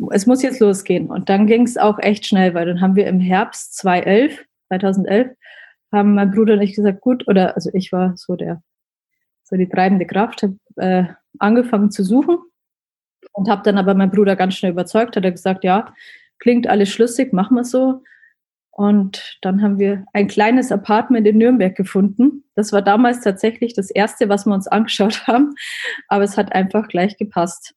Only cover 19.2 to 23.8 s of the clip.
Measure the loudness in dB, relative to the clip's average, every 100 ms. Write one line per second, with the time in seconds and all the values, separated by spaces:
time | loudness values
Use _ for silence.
19.2 | -18 -10 -4 0 0 0 -2 -2 -4 -2
20.2 | -2 0 2 2 0 -2 0 0 2 2
21.2 | 4 4 4 4 2 -2 -4 0 0 2
22.2 | 2 0 -6 -6 0 0 2 2 2 0
23.2 | -2 -2 -2 -2 -4 -4